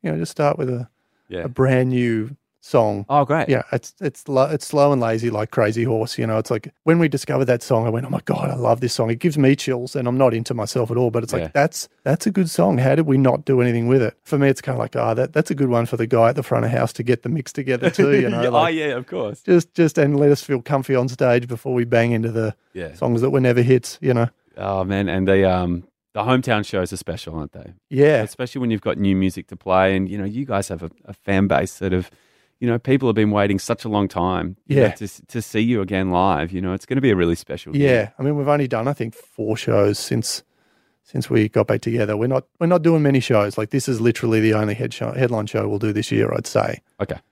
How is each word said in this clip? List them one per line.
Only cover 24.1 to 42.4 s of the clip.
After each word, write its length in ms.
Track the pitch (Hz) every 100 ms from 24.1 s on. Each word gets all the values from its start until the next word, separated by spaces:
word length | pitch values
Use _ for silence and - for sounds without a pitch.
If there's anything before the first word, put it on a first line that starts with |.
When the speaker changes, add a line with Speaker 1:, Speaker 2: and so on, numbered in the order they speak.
Speaker 1:
know. 140 | 120 120 _ _ -
Speaker 2:
Oh, 280 | 98 98
man, 240 | 92 98 98
and 180 | 92 95
the, 220 | 98 95
um, 340 | 90 87 87 87 _ _
the 80 | 107
hometown 420 | 110 127 127 107
shows 280 | 98 98 90
are 40 | 90
special, 380 | - 78 - 80
aren't 160 | 73
they? 220 | - - 92 _
Speaker 1:
Yeah. 320 | 135 143 143
Speaker 2:
Especially 380 | 107 - 127 139
when 100 | 123
you've 100 | 110
got 160 | 110 -
new 180 | 98 95
music 320 | 95 - -
to 80 | 92
play, 400 | - 92 95 95
and, 120 | 95
you 80 | 101
know, 80 |
you 220 | 98 110 131
guys 220 | 101 98
have 140 | 85
a, 80 | 82 _ -
a 60 |
fan 340 | - - 95 98
base 300 | 69 92 -
that 100 | 98
have, 160 | 92 90 _ _ _ _ _
you 80 | 123
know, 100 | 117
people 300 | - 135 131
have 80 | 107
been 160 | 107
waiting 260 | 104 101 95
such 260 | - 117
a 40 | 117
long 180 | 104 98
time, 500 | - 90 90 85 95 _
you 80 | 139
know, 60 |
Speaker 1:
Yeah. 80 | 110
Speaker 2:
to 120 | -
s-, 160 | 104 - -
to 160 | 120
see 160 | - 110
you 220 | 117 120
again 320 | 95 98 95
live. 400 | 90 95 80 80
You 80 | 92
know, 120 | 92
it's 140 | 95 -
gonna 140 | 131
be 100 | 131
a 60 | 98
really 180 | 85
special 420 | 85 - 73 - 143
Speaker 1:
Yeah. 120 | 139
Speaker 2:
year. 240 | 120 104 -
Speaker 1:
I 60 |
mean, 140 | 135 147
we've 100 | 143
only 220 | 147 135
done, 180 | 120 123
I 60 |
think, 200 | 143 117
four 440 | - - - 107 110
shows 420 | - 110 101 104
since, 460 | - 120 - - _ _ _ _ _ _
since 260 | _ 135 -
we 200 | 120 107
got 180 | - 107
back 140 | 113
together. 360 | - 117 104 104
We're 120 | 120
not, 180 | 131